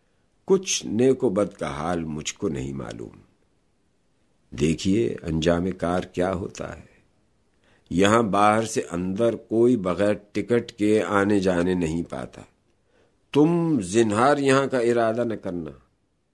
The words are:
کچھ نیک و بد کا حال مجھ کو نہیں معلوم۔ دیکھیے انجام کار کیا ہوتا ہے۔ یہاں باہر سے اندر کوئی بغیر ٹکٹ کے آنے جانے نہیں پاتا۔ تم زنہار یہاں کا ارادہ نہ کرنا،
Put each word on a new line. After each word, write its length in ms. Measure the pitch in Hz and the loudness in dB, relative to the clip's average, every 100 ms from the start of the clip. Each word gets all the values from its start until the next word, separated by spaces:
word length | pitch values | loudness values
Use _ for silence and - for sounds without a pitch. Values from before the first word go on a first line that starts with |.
| _ _ _ _ - | _ _ _ _ 0
کچھ 380 | 190 190 - - | 0 0 -6 -4
نیک 380 | 104 131 131 | 2 2 2
و 40 | 127 | 0
بد 280 | 98 98 - | 0 -2 -4
کا 140 | 78 | -8
حال 340 | 69 80 87 | -6 -4 -4
مجھ 300 | 80 76 - | -4 -8 -10
کو 140 | - 101 | -6 -6
نہیں 240 | 71 67 | -4 -8
معلوم۔ 460 | 67 57 57 55 50 50 _ _ _ _ _ _ _ _ _ _ _ _ | -10 -12 -12 -16 -20 _ _ _ _ _ _ _ _ _ _ _ _ _
دیکھیے 600 | - 78 80 98 104 117 - | -2 0 0 0 0 0 -4
انجام 480 | 85 80 80 85 92 92 | -4 -2 0 0 -2 -4
کار 240 | 85 90 87 | -4 -4 -4
کیا 200 | - 90 | -4 -2
ہوتا 420 | 92 - - - - | -2 -6 -10 -12 -14
ہے۔ 140 | - _ _ _ _ _ _ _ _ _ - | -20 _ _ _ _ _ _ _ _ _ -6
یہاں 320 | 85 98 113 | 2 4 4
باہر 420 | 110 98 104 107 | 2 2 4 4
سے 180 | 113 - - | 0 -4 -4
اندر 460 | 87 90 95 117 110 | -4 -4 -2 -2 -2
کوئی 400 | - 110 120 120 | -2 2 4 2
بغیر 380 | 92 85 101 104 - | 0 0 0 -2 -6
ٹکٹ 400 | 104 98 120 117 | -6 -2 -2 -2
کے 300 | - 104 107 | -2 2 2
آنے 360 | 87 101 98 104 | 2 2 2 2
جانے 340 | 95 87 90 | 2 2 0
نہیں 280 | 92 82 82 82 | 0 -2 -4 -6
پاتا۔ 320 | 65 60 - - _ _ _ _ _ _ _ _ | -10 -12 -16 -20 _ _ _ _ _ _ _ _
تم 460 | 139 156 170 165 143 | 2 4 2 0 0
زنہار 560 | 90 107 113 101 131 147 | 0 2 2 4 4 4
یہاں 280 | 139 135 135 | 4 2 2
کا 120 | 131 | 0
ارادہ 460 | 117 120 113 113 | 2 2 0 0
نہ 100 | 120 | -4
کرنا، 360 | 101 101 87 76 67 _ _ _ _ _ | -6 -8 -8 -10 -14 _ _ _ _ _